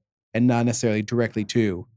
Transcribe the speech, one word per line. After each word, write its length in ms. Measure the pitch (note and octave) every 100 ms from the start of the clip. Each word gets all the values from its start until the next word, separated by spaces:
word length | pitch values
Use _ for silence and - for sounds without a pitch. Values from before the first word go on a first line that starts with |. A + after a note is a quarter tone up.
| _ _ _
and 120 | A2 B2
not 200 | A#2+ A#2+
necessarily 360 | A2+ A#2 G#2+
directly 420 | G#2+ A#2+ A2+ A2 G2
to 420 | A#2+ G#2+ F2+ -